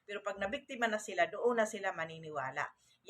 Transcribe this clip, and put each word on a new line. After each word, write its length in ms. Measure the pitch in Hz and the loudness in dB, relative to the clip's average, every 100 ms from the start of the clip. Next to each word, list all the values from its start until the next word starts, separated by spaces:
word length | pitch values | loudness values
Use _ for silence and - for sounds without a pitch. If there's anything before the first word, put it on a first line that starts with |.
| - | -10
Pero 160 | 202 | -6
pag 160 | 202 196 | -4 -2
nabiktima 480 | 196 277 - 254 226 | -2 -2 -6 0 2
na 160 | 214 | 0
sila, 240 | - 180 170 | 0 2 2
doon 320 | 208 233 233 | 4 4 4
na 80 | 214 | 2
sila 240 | 202 190 | 2 -2
maniniwala. 720 | 175 160 160 160 147 131 147 - - _ _ | -2 -4 -6 -8 -4 -4 -2 -4 -6 _ _